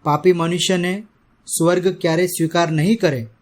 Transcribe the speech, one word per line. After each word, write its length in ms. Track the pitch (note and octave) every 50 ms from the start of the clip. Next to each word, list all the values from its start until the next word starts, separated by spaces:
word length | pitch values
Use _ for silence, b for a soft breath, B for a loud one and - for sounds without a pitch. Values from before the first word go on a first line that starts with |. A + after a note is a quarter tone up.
| _
પાપી 300 | D#3 D3 C#3+ - F#3 F3+
મનુષ્યને 720 | F3 E3 E3 F3 F3 - - F#3 F3 F3 F3+ F#3 G3+ A3 _ _ _ _ _ _ _ _
સ્વર્ગ 500 | - - - E3 E3+ F3 F3+ E3+ F#3+ F3+ -
ક્યારેય 260 | - E3+ E3 E3 F3+
સ્વીકાર 440 | F3+ F3+ - E3 D#3+ E3 F3 E3+ D#3+
નહીં 280 | D#3 D#3 D3 F#3+ A3+ A3+
કરે 280 | - E3 C#3 B2 A2+ A2+ _ _